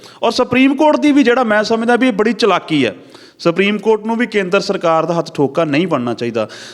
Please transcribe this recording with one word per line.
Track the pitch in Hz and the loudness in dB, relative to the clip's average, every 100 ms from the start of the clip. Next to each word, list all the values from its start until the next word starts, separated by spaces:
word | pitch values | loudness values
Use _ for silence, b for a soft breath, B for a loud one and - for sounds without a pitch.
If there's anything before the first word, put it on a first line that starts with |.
| B B | B B
ਔਰ | 233 | -2
ਸੁਪਰੀਮ | 226 247 254 269 277 | 0 0 2 2 2
ਕੋਰਟ | 311 294 | 2 2
ਦੀ | 294 | 2
ਵੀ | 285 | 4
ਜਿਹੜਾ | 240 240 | 4 2
ਮੈਂ | 240 208 | 2 0
ਸਮਝਦਾ | 214 226 233 240 | 0 -2 0 2
ਵੀ | 254 | 2
ਇਹ | |
ਬੜੀ | 196 214 | 0 0
ਚਲਾਕੀ | 214 214 175 - 151 117 | 0 0 0 0 0 0
ਹੈ। | 90 - B B B | -4 -16 B B B
ਸੁਪਰੀਮ | 175 165 196 208 | -2 0 0 0
ਕੋਰਟ | 220 220 214 | 0 0 0
ਨੂੰ | 226 | -4
ਵੀ | 240 | -2
ਕੇਂਦਰ | 208 180 196 | -2 0 0
ਸਰਕਾਰ | 190 190 170 160 160 | 0 -2 0 2 0
ਦਾ | |
ਹੱਥ | 170 156 | -2 -2
ਠੋਕਾ | - 139 175 160 | -2 -2 0 0
ਨਹੀਂ | 143 185 | 0 0
ਬਣਨਾ | 147 120 | -2 -2
ਚਾਹੀਦਾ। | 113 120 113 107 B B | -4 -4 -4 -4 B B